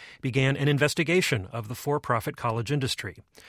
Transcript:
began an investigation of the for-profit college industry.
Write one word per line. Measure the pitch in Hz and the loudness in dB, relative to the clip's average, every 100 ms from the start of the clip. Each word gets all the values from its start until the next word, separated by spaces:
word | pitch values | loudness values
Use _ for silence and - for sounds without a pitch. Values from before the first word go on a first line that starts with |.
| - - | -20 -8
began | 139 123 135 | -2 2 2
an | 139 143 | 2 2
investigation | 143 147 - 156 180 - 120 92 | 4 4 2 2 2 2 0 -2
of | 117 107 | -8 -8
the | |
for-profit | 120 - 147 - 117 151 139 | -6 -4 -2 0 0 -2 -4
college | 120 113 107 | -2 -2 0
industry. | 147 127 - 104 - - - | 0 0 -4 -8 -12 -20 -20